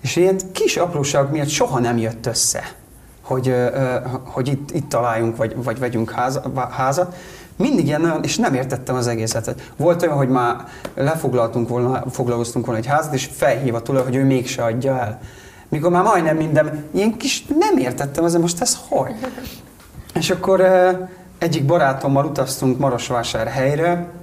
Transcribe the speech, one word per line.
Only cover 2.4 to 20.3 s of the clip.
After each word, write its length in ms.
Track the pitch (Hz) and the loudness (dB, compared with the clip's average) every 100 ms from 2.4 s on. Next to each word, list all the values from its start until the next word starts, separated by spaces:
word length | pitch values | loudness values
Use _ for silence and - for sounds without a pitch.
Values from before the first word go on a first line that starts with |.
| - - - - - - - - | -2 -2 -6 -14 -20 -20 -20 -20
hogy, 260 | - 131 127 | -4 0 2
ö, 40 | 127 123 | 2 2
ö, 280 | 139 131 127 127 123 | 0 0 -2 -4 -8
hogy 240 | - - 131 | -8 -4 -2
itt, 220 | 139 143 | -2 -2
itt 180 | - 143 | -6 -2
találjunk, 480 | 127 120 113 113 113 | 0 0 0 -2 -2
vagy, 180 | 113 120 | -4 -4
vagy 220 | 123 117 | -6 -4
vegyünk 320 | 127 120 113 | -2 -2 -2
háza-, 320 | - 123 135 135 | -2 -2 -2 -4
vá-, 140 | 131 123 | -4 -6
házat. 440 | - 131 143 180 - - - - - | -2 0 0 -2 -4 -16 -18 -20 -2
Mindig 300 | 220 262 143 | 0 2 2
ilyen 140 | 151 | 2
nagyon, 220 | 165 156 | 0 0
és 140 | 131 - | -2 0
nem 180 | 127 | 0
értettem 400 | 135 135 131 - | 0 -2 -6 -4
az 120 | 127 120 | -2 -2
egészet. 480 | 113 110 113 110 127 - - | -2 -2 -4 -4 -8 -10 -2
Volt 260 | 147 170 | 2 2
olyan, 140 | 175 147 | 2 2
hogy 120 | 135 | 2
már 280 | 131 120 120 - - - | 2 2 -2 -8 -14 -14
lefoglaltunk 760 | - 139 160 143 123 113 123 117 | -4 -2 0 0 0 0 0 -2
volna, 340 | 120 123 123 127 | 0 0 -2 -4
foglalkoztunk 560 | - 120 120 117 - 117 | -4 -2 0 -2 -4 -2
volna 140 | 113 | -4
egy 60 | 117 | 0
házat, 280 | 147 156 | 0 0
és 140 | 139 - | -4 -4
felhív 420 | - 156 131 135 | 0 2 2 0
a 80 | 117 | -2
tulaj, 200 | - 135 | 0 0
hogy 140 | 131 127 | 2 2
ő 80 | |
mégse 400 | 135 135 117 - | 4 2 0 -2
adja 340 | 117 113 131 127 | 0 0 0 0
el. 220 | 107 110 - - - - - | -2 -6 -14 -20 -20 -20 -6
Mikor 220 | 147 165 | 0 2
már 120 | 175 | 4
majdnem 340 | 190 196 160 156 | 4 4 4 2
minden, 480 | 156 147 151 151 - | 2 2 2 0 -4
ilyen 220 | 180 214 220 | 0 0 0
kis, 300 | 277 - - 302 | -4 -4 -2 2
nem 180 | 392 359 | 4 4
értettem, 480 | 123 120 139 135 | 2 -2 -4 0
azért 180 | 170 170 | 2 4
most 180 | 170 170 | 2 0
ez 180 | 254 - - | -2 -4 -2
hogy? 260 | - - 220 254 247 254 - - - - - - | 0 0 -4 -8 -10 -14 -16 -20 -20 -20 -20 -6
És 160 | - 160 | -4 0